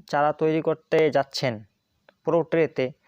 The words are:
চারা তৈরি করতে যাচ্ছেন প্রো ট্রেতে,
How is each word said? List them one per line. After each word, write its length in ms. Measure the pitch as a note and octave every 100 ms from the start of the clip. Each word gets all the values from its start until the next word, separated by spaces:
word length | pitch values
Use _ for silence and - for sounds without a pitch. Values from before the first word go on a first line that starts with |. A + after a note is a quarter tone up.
| -
চারা 220 | D3 D3
তৈরি 280 | D3+ D#3 D#3+
করতে 360 | D#3 D#3 - D#3+ D#3
যাচ্ছেন 440 | C#3 C3+ - C3+ G#2+ G#2+ _ _ _ _ _
প্রো 180 | - E3
ট্রেতে, 440 | D3+ E3 D#3 - B2+ -